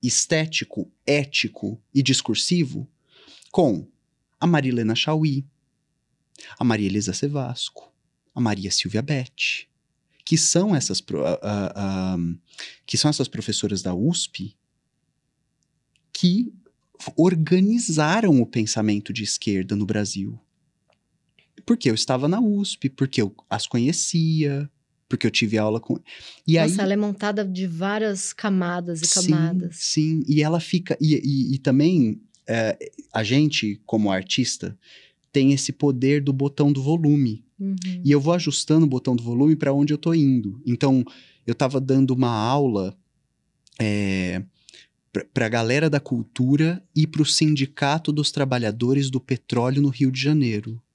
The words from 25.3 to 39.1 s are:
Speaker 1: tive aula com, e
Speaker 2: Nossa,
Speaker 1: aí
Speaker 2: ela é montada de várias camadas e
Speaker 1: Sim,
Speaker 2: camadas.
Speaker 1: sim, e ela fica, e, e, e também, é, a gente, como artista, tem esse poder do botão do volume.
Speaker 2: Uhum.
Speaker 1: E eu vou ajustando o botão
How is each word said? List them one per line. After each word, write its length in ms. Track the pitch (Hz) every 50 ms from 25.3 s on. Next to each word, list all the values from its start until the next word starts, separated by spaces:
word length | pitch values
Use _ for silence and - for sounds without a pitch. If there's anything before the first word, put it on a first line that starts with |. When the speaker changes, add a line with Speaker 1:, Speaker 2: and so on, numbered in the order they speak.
Speaker 1:
tive 260 | 107 - 117 107 107
aula 240 | 107 107 107 107 113
com, 180 | - - 127 - - - - - - - - - _
e 120 | - 160 165
Speaker 2:
Nossa, 160 | 160 156 175
Speaker 1:
aí 100 | 196 202
Speaker 2:
ela 80 | 190
é 40 | 202
montada 480 | 208 208 208 202 202 208 208 208 208 208
de 220 | 190 185 180 190
várias 680 | 185 165 160 180 196 208 214 220 214 202 190 - -
camadas 680 | - - - 214 196 185 180 170 175 180 175 175 170 160
e 40 | 160
Speaker 1:
Sim, 240 | 170 - 190 180 185
Speaker 2:
camadas. 460 | 156 156 160 165 180 185 175 170 - -
Speaker 1:
sim, 440 | - - - 156 156 156 160 160 143 -
e 140 | 151 151
ela 180 | 147 151 165 170
fica, 360 | 160 - - 175 175 - 156 -
e, 140 | 160 156 151
e, 400 | - - 135 143 135 127 120 135
e 40 | 131
também, 600 | - 147 127 135 147 165 185 165 131 110 110 - _ _ _ _ _
é, 300 | - 113 117 110 110 - - - - _ - - _
a 100 | - 107
gente, 580 | 110 104 123 139 151 151 147 - - 107 104 - _
como 240 | - - 113 107 101
artista, 680 | 95 95 95 - - - 123 - - - - 95 107 _ _ - - - - _ _ _ _ _
tem 200 | _ 143 135 135
esse 200 | 139 135 - -
poder 500 | 135 _ - 143 135 123 127 135 143 147
do 100 | 139 139
botão 400 | 135 131 139 143 - - 147 143
do 100 | 147 139
volume. 600 | 135 143 160 170 160 147 147 147 139 120 107 113 - _ _ _
Speaker 2:
Uhum. 160 | 196 196 196 185 175 185 180 180 180
Speaker 1:
E 60 | 139
eu 100 | 147 147
vou 140 | 139 156 175
ajustando 500 | 180 160 151 139 - - - 156 160 160
o 40 | 147
botão 260 | 127 127 - -